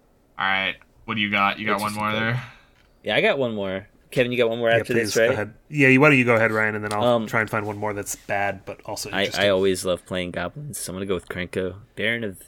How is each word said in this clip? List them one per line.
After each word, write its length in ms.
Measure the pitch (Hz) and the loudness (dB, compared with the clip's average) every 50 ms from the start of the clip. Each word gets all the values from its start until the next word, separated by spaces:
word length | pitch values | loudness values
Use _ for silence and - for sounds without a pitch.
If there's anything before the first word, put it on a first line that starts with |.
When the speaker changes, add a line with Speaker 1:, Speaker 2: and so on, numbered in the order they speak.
| _ _ _ _ _ _ _ - | _ _ _ _ _ _ _ -4
Speaker 1:
all 80 | 95 | -2
right. 300 | 95 95 95 95 95 - - - _ _ _ - | 0 0 0 0 -2 -4 -6 -12 _ _ _ -10
What 80 | - 110 | -6 -4
do 60 | 113 | -2
you 100 | 104 101 | -2 0
got? 280 | 104 101 98 98 - - | 0 2 2 0 0 -2
You 80 | 107 | -2
got 100 | 107 104 | -2 -2
Speaker 2:
Which 60 | 101 104 | -2 -2
Speaker 1:
one 100 | 104 104 | -4 -4
Speaker 2:
is 40 | 107 | -4
Speaker 1:
more 140 | 107 107 107 | -2 -2 -2
Speaker 2:
the 60 | 110 | 0
Speaker 1:
there? 240 | 113 113 120 123 - - - - - _ _ _ _ _ _ _ - | 0 -2 -2 -4 -6 -10 -16 -20 -20 _ _ _ _ _ _ _ -6
Speaker 2:
Yeah, 140 | - 104 | -2 0
I 40 | 131 180 | 2 2
got 160 | 220 185 139 | 2 2 0
one 160 | 131 120 113 | -2 -2 -2
more. 340 | 104 98 95 92 98 95 - _ _ _ _ | -4 -4 -4 -4 -6 -8 -10 _ _ _ _
Kevin, 220 | - 135 123 120 123 | 0 0 0 2 2
you 60 | 123 | 2
got 100 | 120 113 | 2 2
one 100 | 113 120 | 2 2
more 120 | 120 113 | 2 4
Speaker 3:
Yeah, 60 | 117 117 | 4 4
Speaker 2:
after 160 | 110 - 123 | 2 2 0
this, 160 | 113 113 104 - | 0 0 2 2
Speaker 3:
please, 40 | |
go 60 | 117 113 | 4 4
Speaker 2:
right? 60 | 117 131 | 4 4
Speaker 3:
ahead. 220 | 107 104 107 - - _ _ | 0 -4 -6 -10 -16 _ _
Yeah, 200 | 147 147 139 131 | 0 4 6 6
you, 120 | 131 131 | 8 8
why 80 | 143 151 | 8 8
don't 100 | 143 131 | 6 6
you 60 | 123 | 6
go 100 | 120 120 | 4 4
ahead, 160 | 110 113 110 | 4 4 2
Ryan, 260 | 110 110 110 107 107 | 2 0 0 0 -2
and 60 | 104 107 | -4 -4
then 100 | 104 107 | -4 -2
I'll 80 | 104 117 | 0 2
Speaker 2:
Um, 220 | 123 120 117 110 | 2 2 2 0
Speaker 3:
try 160 | 101 - 117 107 | -2 -2 -2 -2
and 80 | 104 | -2
find 160 | - 110 104 | -2 -4 -4
one 100 | 107 104 | -4 -6
more 160 | 101 104 107 101 | -6 -6 -6 -4
that's 240 | 101 101 - - | -6 -6 -8 -10
bad, 480 | - - - 107 101 101 101 95 95 - | -10 -8 -6 -4 -2 -2 -2 -4 -6 -10
but 160 | - 98 - - | -14 -16 -14 -12
also 240 | - 107 - - 104 | -12 -10 -10 -8 -6
Speaker 2:
I, 100 | - 95 98 | -4 -2 -2
Speaker 3:
interesting. 200 | 95 - 90 98 | -2 0 0 2
Speaker 2:
I 40 | 101 | 2
always 340 | 98 92 98 98 92 90 90 | 4 4 4 2 2 0 -2
love 220 | 92 90 85 - | -4 -4 -4 -6
playing 240 | - 95 92 90 87 | -6 -6 -6 -6 -6
goblins, 480 | 87 - 90 87 - 147 147 147 98 - | -6 -6 -8 -8 -8 -10 -12 -12 -10 -10
so 140 | - - 90 | -10 -10 -8
I'm 40 | |
gonna 80 | 92 101 | -8 -4
go 80 | 98 95 | -4 -4
with 140 | 87 - - | -4 -4 -6
Krenko. 480 | - 92 90 87 - 95 92 92 90 101 - - _ | -8 -8 -8 -6 -6 -6 -6 -6 -8 -10 -16 -16 _
Baron 300 | - 101 110 117 117 117 | -4 -4 -2 -2 -4 -4
of 140 | 104 92 - - | -8 -8 -12 -18